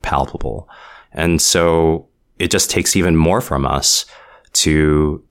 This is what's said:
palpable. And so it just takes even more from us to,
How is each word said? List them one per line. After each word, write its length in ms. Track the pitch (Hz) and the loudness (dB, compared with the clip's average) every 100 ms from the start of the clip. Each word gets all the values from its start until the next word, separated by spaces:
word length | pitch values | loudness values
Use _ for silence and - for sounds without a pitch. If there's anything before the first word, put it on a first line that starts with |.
palpable. 680 | - 69 65 - - 53 - - - - _ | -4 -4 -4 -6 -8 -8 -14 -20 -20 -20 _
And 300 | - 85 82 | -4 0 0
so 640 | - 90 85 82 80 80 - _ _ _ | 0 2 2 2 2 0 -6 _ _ _
it 140 | 90 | -2
just 180 | 98 - | -2 -2
takes 240 | 98 85 | -2 0
even 220 | 98 87 80 | 0 2 2
more 240 | 80 104 | 2 0
from 260 | - 69 67 | -2 -4 -2
us 400 | 69 - - - - - - _ | -2 -2 -2 -4 -16 -20 -20 _
to, 720 | - - 78 76 76 76 76 - | -2 0 2 2 2 0 -2 -8